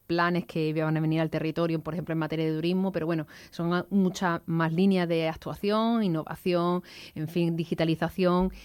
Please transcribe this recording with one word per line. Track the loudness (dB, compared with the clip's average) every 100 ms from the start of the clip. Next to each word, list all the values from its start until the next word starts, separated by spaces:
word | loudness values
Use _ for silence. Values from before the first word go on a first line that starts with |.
| -2
planes | 2 2 2 -2
que | -2 0
van | 0 0 2
a |
venir | 2 2
al | 0
territorio, | 0 -2 -2 0 -2
por | -4
ejemplo, | -6 -4
en | -4
materia | -2 -2 0
de | 0
turismo, | 0 0 0
pero | -2 -2
bueno, | -2 -4 -12 -18
son | -4 0
a-, | 0 2
muchas | 2 2 2 0 -2 -2
más | 0 2
líneas | 4 4 4 2
de | 0 0
actuación, | -4 -10 -4 -2 0 2 2
innovación, | 2 0 -4 -4 0 2 2 0 -4 -20 -14 -8
en | -4
fin, | 0 0 0
digitalización. | -4 0 0 0 -2 0 2 4 2 -2